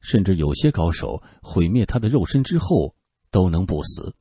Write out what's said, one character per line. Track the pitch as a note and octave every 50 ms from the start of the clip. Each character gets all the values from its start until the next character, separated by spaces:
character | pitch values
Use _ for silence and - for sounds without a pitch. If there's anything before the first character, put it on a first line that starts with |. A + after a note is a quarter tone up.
甚 | - - - A2+ F#2+
至 | F#2+ F#2+
有 | E2 D2+ D2 D2
些 | - - D3+
高 | D3 - E2 E2+
手 | D#2+ - - - - - - - _ _
毁 | - - - F#2+ E2+
灭 | E2+ G#2 B2 G#2+
他 | - -
的 | B2 A2+ G#2+
肉 | C3 C#3 F2+
身 | - - C#3 C3+
之 | - F3 E3
后 | - - F3+ A2 D2 - _ _ _ _ _ _ _ _
都 | - F#2+ F#2 F#2
能 | E2 E2+ F#2+
不 | F2+ E2+ D2+ C#2
死 | - - - - F#2+ - _